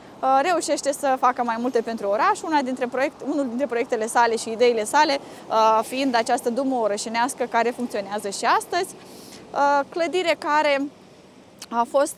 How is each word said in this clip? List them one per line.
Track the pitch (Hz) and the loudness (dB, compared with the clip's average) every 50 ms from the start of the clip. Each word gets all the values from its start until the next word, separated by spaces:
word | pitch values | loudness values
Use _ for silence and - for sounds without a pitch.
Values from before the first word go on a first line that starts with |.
| - - - - | -20 -20 -12 -4
uh, | - 262 269 269 277 | 0 2 4 4 4
reușește | 370 349 - - - 294 294 - 277 294 | 4 2 0 0 0 -2 -2 0 -2 -2
să | - - 269 262 262 | 0 0 0 0 2
facă | - 247 254 - 240 | 2 2 2 2 -2
mai | 240 226 226 | -2 -2 -2
multe | 240 254 247 233 | -2 -2 0 0
pentru | 220 233 233 226 226 196 | -2 -2 -4 -4 -2 0
oraș. | 202 220 302 381 427 - 403 | 0 2 2 2 0 0 -2
Una | 349 311 285 269 | 0 0 0 0
dintre | 247 262 - 247 | 0 -2 -4 -4
proiect-, | 240 - 254 269 311 - - - 254 | -4 -2 -2 -2 -2 -4 -6 -6 -4
unul | 320 294 277 247 | -2 -2 -2 -2
dintre | 226 247 285 | -2 -4 -4
proiectele | 269 240 233 240 - 254 220 220 | -2 -2 -2 -2 -2 -2 -2 -2
sale | 226 - 254 233 233 220 | 0 2 2 2 4 2
și | 220 - 220 | -2 -4 -4
ideile | 226 208 247 240 240 220 214 | -2 2 4 4 4 2 0
sale, | 214 - 285 302 311 277 277 - - - - - - | 0 2 4 4 4 2 -2 -4 -8 -18 -16 -8 -2
uh, | - 220 220 220 220 220 220 | 2 4 4 6 4 4 2
fiind | - 254 262 277 277 233 | 0 -2 -2 0 0 2
această | 226 233 - 240 254 - 247 | 0 2 2 0 0 0 -2
dumă | 233 240 277 269 262 | -2 -2 -2 0 0
orășenească | 247 220 202 202 208 - 226 226 233 240 269 247 - 247 240 | 0 0 0 -2 -2 -4 -4 -2 0 0 -2 -2 -4 -4 -2
care | - 233 226 233 | 0 0 2 0
funcționează | 240 254 240 - - 214 196 190 202 214 208 202 | -2 -4 -6 -6 -6 -6 -6 -4 -6 -6 -6 -6
și | 196 - - | -6 -2 0
astăzi. | 247 330 427 440 - 381 349 381 - - - - - - - - - - - - - - | 2 2 2 2 0 -2 -2 -2 -4 -8 -16 -20 -20 -20 -20 -20 -20 -20 -20 -16 -6 -2
Uh, | - 285 285 285 285 277 277 | 0 2 4 4 2 0 -2
clădire | - 359 330 339 285 359 359 339 302 302 | -2 -4 -2 0 0 0 0 0 -2 -2
care | - 320 294 302 302 294 277 269 285 294 - - - - - - - - - - - - - - - - | 0 0 0 2 2 2 2 0 0 -4 -8 -12 -20 -20 -20 -20 -20 -20 -20 -20 -20 -20 -20 -20 -14 -6
a | 233 233 233 233 | -2 -2 -2 2
fost, | - 269 285 311 - | 2 2 2 0 -2